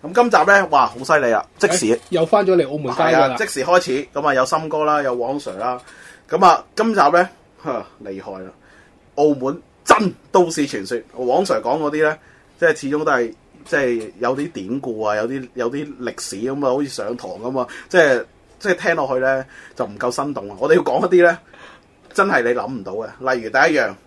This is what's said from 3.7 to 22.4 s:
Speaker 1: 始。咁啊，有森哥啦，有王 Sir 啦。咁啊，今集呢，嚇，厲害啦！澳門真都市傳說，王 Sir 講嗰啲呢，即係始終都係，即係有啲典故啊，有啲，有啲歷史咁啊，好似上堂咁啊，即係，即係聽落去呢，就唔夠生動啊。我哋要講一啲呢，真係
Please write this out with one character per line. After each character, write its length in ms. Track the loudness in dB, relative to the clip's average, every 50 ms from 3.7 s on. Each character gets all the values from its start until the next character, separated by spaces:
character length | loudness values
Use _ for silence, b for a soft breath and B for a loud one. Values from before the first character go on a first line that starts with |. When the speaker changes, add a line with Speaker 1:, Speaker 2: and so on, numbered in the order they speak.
| 4 2 2
Speaker 1:
始。 220 | 2 -4 -4 -4 -6 _
咁 120 | -2 0
啊， 60 | 0 2
有 120 | 2 2
森 200 | 0 0 -4 -2
哥 160 | -4 -4 -2
啦， 200 | 0 2 0 0
有 100 | 0 -2
王 220 | -2 -2 -2 -4 -4
Sir 200 | -6 -8 -10 -8 -6
啦。 200 | -4 -6 -6 -6 B B B B B B B B B
咁 160 | _ 2 6
啊， 220 | 6 6 6 6 0 _ _
今 120 | -2 0 0 4
集 40 | 4
呢， 300 | 4 6 6 4 2 2 -4 _ _ _ _ _
嚇， 240 | -8 -6 -6 -6 -8 -12 -20 _
厲 200 | -12 -12 -10 -10
害 100 | -10 -12 -12 -12
啦！ 100 | -14 -16 -20 _ b b b b b b b b _ _ _
澳 120 | 2 2 2 2
門 260 | 0 -2 -4 -4 -6 _ _ _ _ _
真 300 | 0 2 2 2 -2 -4 -6 _ _
都 180 | 2 2 2 2
市 160 | 0 -4 -4
傳 200 | -4 -4 -8 -6
說， 120 | -6 -8 -8 -8 _ -10 -6
王 180 | -2 0 0 0 2
Sir 160 | 0 -2 -2
講 180 | 0 -2 -2 -2
嗰 80 | -2 -4
啲 120 | 0 0
呢， 140 | 0 0 0 -4 b b b b b b _ _
即 60 | 2
係 160 | 2 2 0
始 60 | -4 -4
終 160 | -4 -2 0
都 80 | -2
係， 220 | 0 -2 -2 -6 -6 _ _ _ _ -20 -8
即 100 | -4 -2
係 340 | 0 0 0 -2 -2 -6 -10 -8 -4
有 140 | -4 -4 -2 -4
啲 140 | -6 -8
典 280 | -8 -12 -8 -8 -8 -6
故 220 | -6 -8 -6 -4
啊， 120 | -4 -2 -2
有 120 | -2 -4 -4
啲， 200 | -6 -8 -10 -12
有 180 | _ -6 -4 -4
啲 160 | -4 -6 -8 -10 -12 -10
歷 140 | -10 -10 -8 -10
史 140 | -12 -12 -8
咁 300 | -6 -6 -6 -4 -2 0
啊， 40 | 0
好 100 | 0 0
似 60 | -2 -6
上 260 | -6 -8 -8 -8 -8
堂 160 | -8 -10 -12
咁 280 | -12 -10 -10 -6 -4 -4
啊， 80 | -6 B B B B B
即 80 | 4 4
係， 260 | 6 6 4 2 0 _ _ _ _ _ _ _
即 100 | -2 -2
係 40 | -2
聽 220 | 0 0 -2 0
落 100 | 0 -2 -2
去 120 | -2 0
呢， 220 | 0 0 0 -2 -4 -10 B B B B B
就 80 | -8 -8
唔 140 | -8 -6 -6
夠 120 | -4 -4
生 220 | -4 -4 -6 -6
動 160 | -6 -8 -10 -12
啊。 60 | -6 -4
我 80 | 2 2
哋 60 | 2
要 60 | 2
講 240 | 4 0 0 0 0
一 40 | 4 4 6
啲 40 | 6
呢， 120 | 6 4 0 B B B B B B B B B _ _ _ _ -6 -2
真 120 | 0 0
係 140 | 2 2 0